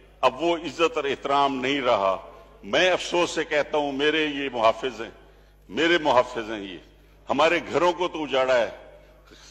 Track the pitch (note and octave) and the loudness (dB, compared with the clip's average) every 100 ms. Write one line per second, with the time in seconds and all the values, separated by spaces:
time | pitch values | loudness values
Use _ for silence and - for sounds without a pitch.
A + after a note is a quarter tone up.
0 | - - C3 B2+ E3+ E3+ - C3 D#3+ D#3 | -18 0 0 2 0 0 -4 0 0 0
1 | C#3 B2+ C#3 C#3+ C#3 C3 B2+ C#3+ B2 A2 | -4 -4 0 2 2 0 -2 -2 2 2
2 | F#2+ F#2 - - - - G2 C3+ F#3 F3 | 2 0 -8 -20 -20 -18 -2 2 2 0
3 | - F3 E3 E3 D3+ D3+ C#3 D3+ C#3+ C3+ | 0 0 0 -2 -2 -2 0 -2 -2 0
4 | D3+ D#3 D3+ C#3 C#3 B2 A2 - C3 A2 | 0 2 -2 -4 -6 2 2 2 -4 -8
5 | G#2+ - - - _ _ - G#2 E3 E3+ | -14 -16 -20 -20 _ _ -10 -2 2 2
6 | D3+ B2 B2 A#2 A2 A2 G2 E2+ - - | 4 4 2 -4 -6 -8 -8 -12 -18 -20
7 | _ - - C3+ D#3+ E3+ G#2+ C3 F3 E3+ | _ -16 -4 2 2 2 -2 0 2 0
8 | F3 E3 D3 C3 C3 B2 G2+ - - - | -4 -4 -2 0 2 2 0 -6 -20 -20
9 | - - - - - | -20 -20 -20 -20 -20